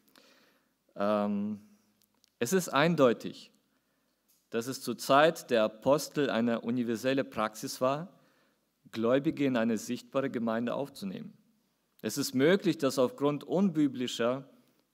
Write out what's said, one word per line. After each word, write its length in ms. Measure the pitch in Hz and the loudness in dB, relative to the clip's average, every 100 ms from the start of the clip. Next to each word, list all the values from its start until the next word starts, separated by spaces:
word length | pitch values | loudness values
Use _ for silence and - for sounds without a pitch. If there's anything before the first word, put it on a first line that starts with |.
| _ _ _ _ _ _ _ _ _ - | _ _ _ _ _ _ _ _ _ -4
Ähm, 680 | 101 104 104 101 104 104 - _ _ _ _ _ _ _ | 0 0 0 -2 -4 -8 -14 _ _ _ _ _ _ _
„Es 120 | 117 | -2
ist 160 | 190 170 | 0 0
eindeutig, 840 | 135 165 160 127 110 92 - - _ _ _ _ _ _ _ _ _ _ | 2 2 6 4 4 -4 -12 -18 _ _ _ _ _ _ _ _ _ _
dass 180 | 113 120 | -6 -6
es 140 | 131 | -8
zur 160 | - 110 | -6 -6
Zeit 520 | - 139 160 170 - | 4 6 6 2 0
der 120 | 117 | 2
Apostel 680 | 107 - 131 151 - 151 135 | 2 0 2 2 0 -2 0
eine 320 | 110 120 117 | 0 0 -2
universelle 600 | 113 127 117 110 127 135 | -2 -4 -2 -2 0 -2
Praxis 580 | 135 117 110 - 135 - | -2 -2 -4 -4 -10 -2
war, 280 | 127 143 185 - _ _ _ _ _ _ - | -2 -2 -6 -18 _ _ _ _ _ _ -14
Gläubige 540 | 110 113 135 151 143 139 | -2 2 2 0 0 0
in 120 | 123 | 2
eine 200 | 113 110 | 0 0
sichtbare 520 | - 123 - 135 131 | -4 -10 -6 -4 -4
Gemeinde 440 | 123 113 113 120 | -4 -2 -2 -2
aufzunehmen. 600 | 113 139 - 95 - - - _ _ _ _ _ _ | -4 -6 -8 -10 -10 -14 -20 _ _ _ _ _ _
Es 160 | 110 143 | -8 -4
ist 160 | 135 | -4
möglich, 440 | 127 147 196 196 143 | 2 4 4 2 0
dass 200 | 131 131 | 0 2
aufgrund 460 | 123 - 143 147 | 0 0 -2 -2
unbiblischer, 1040 | - 156 196 156 143 123 123 - 117 131 135 _ _ _ _ | -2 0 0 2 0 0 -6 -2 -2 -2 -8 _ _ _ _